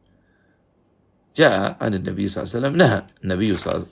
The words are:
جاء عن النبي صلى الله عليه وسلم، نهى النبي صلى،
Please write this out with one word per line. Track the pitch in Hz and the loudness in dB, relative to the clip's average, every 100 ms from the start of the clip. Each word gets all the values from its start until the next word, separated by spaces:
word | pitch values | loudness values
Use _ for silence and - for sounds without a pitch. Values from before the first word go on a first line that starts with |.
| _ _ _ _ _ _ _ _ _ _ _ _ _ - | _ _ _ _ _ _ _ _ _ _ _ _ _ 4
جاء | 151 98 104 - | 4 4 -2 -4
عن | 117 | -4
النبي | 98 92 92 98 | -2 -4 -4 -4
صلى | - | -4
الله | 92 120 | -6 -4
عليه | 139 | 0
وسلم، | 170 | 4
نهى | 156 101 - _ | 4 2 -4 _
النبي | 98 92 107 90 | -4 -2 0 0
صلى، | 90 85 82 | -2 -6 -8